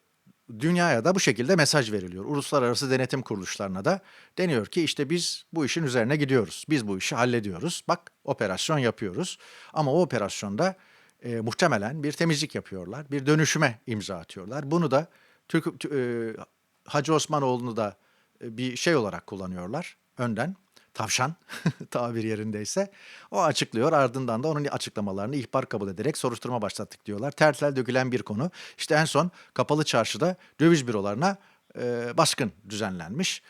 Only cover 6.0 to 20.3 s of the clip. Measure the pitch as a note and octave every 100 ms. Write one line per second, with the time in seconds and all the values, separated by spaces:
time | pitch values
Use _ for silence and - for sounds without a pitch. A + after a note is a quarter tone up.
6 | A2+ D3+ C#3 C3 F#2+ - - D3 G#2 F#2+
7 | - C3 B2 A#2+ G#2 E2+ D3 - - F3
8 | - _ - C3+ G2+ F#2 - D#3 A#2+ -
9 | G2+ F#2+ F#3 - - - - D#3 D3 D#3+
10 | E3+ A#2+ G2 - G#2 G#2 F#3 F#3 _ _
11 | _ _ B2 A#2 A2+ - F3+ A2+ G#2 D#3
12 | D3 D3 E3+ D3 D3+ G#2 - F#2+ F2 B2+
13 | D3+ C#3 C3+ D#3 D3+ D3+ D3 A2 - G#2+
14 | F#2 F2+ E2 F#2+ F#2 C#3 C#3 E3 D#3 C3+
15 | E3 _ _ _ - E3 D#3+ C3 - C#3+
16 | B2 A#2 A2+ A2 - _ _ _ - D3
17 | C#3+ D#3 - D3+ C3+ B2 B2 A2 G#2 -
18 | _ _ _ _ B2 A2 B2+ A#2+ F3 D#3
19 | G2+ F2 - G2 F#2 F2+ F2+ C#3 F3+ -
20 | _ - A#2+